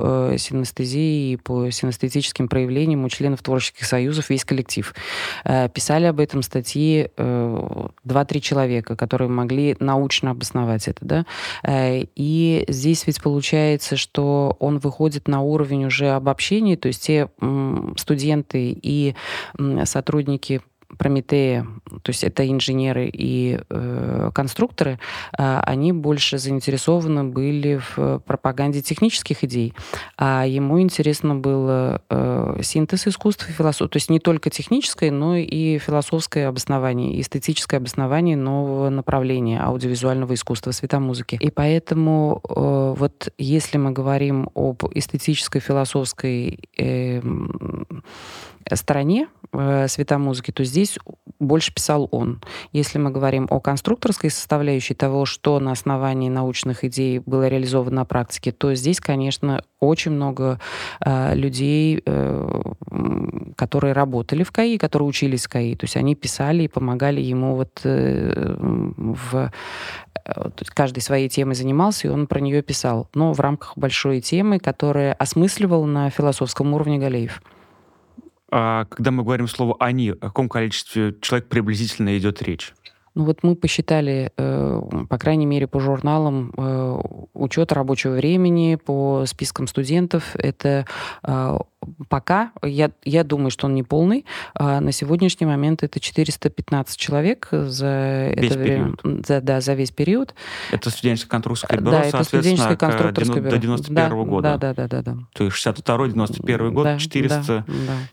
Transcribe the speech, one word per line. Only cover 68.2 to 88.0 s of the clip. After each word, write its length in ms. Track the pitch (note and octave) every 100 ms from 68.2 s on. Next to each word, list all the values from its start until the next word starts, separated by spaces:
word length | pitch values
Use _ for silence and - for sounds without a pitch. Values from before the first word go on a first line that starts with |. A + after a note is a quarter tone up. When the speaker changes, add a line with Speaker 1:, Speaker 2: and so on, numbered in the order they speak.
| - - - -
Speaker 1:
в, 760 | C2 A1+ G1+ - A2 B2 B2 C3
э, 140 | C3 - - - - - - -
то 280 | - - - -
есть 100 | -
каждый 300 | - C#3 B2+
своей 280 | A#2+ C#3 C3+
темой 260 | - C3+ B2+
занимался, 500 | C3 C#3+ G3+ G3+ D3
и 40 |
он 160 | C#3+ D3
про 140 | C#3+
нее 220 | C#3 C#3+
писал, 460 | - C#3 C3 A2+ -
но 180 | C#3+ D#3+
в 80 | C#3+
рамках 360 | C#3 D3 - -
большой 440 | C#3 - C#3 C3
темы, 380 | - F3 G#3 F#3+
которая 520 | - - D3 C#3+ C#3
осмысливал 720 | - C3 E3 F#3+ - G3 E3 D3
на 240 | C#3+ C#3
философском 600 | - D3 C3+ B2+ - C#3+
уровне 240 | D3 D3 C#3+
Галеев. 420 | C3+ B2 A#2 - - - _ _ _ _ _ - - - _
Speaker 2:
А 320 | B2 A2+ A2+ A2
когда 260 | - B2
мы 100 | B2+
говорим 240 | A2+ B2 A#2+
слово 300 | - A#2+ -
«они», 320 | B2 B2+ A2
о 60 | -
каком 320 | G2 - B2
количестве 640 | A#2 A2 - - A2 G#2+ G#2
человек 280 | - B2 -
приблизительно 720 | A#2+ G#2 G#2+ A2+ - G2+ G2+
идет 240 | G2+ G2
речь? 320 | - E2 - - - - _
Speaker 1:
Ну 100 | D#3+
вот 180 | D#3 D#3
мы 120 | F3 F3
посчитали, 760 | - - - D#3 C#3+ C3+ C3 -
э, 460 | C3+ C#3 C#3 A2 - D2 -
по 100 | B2
крайней 280 | D3+ D#3 D3
мере, 200 | C#3+ C#3
по 120 | C#3
журналам, 720 | C3+ C3 C#3+ D#3 D3+ C3+ B2 -
э, 440 | C3+ C3 C3 - - - -
учет 380 | - C3 - E3
рабочего 420 | C#3+ C3+ C3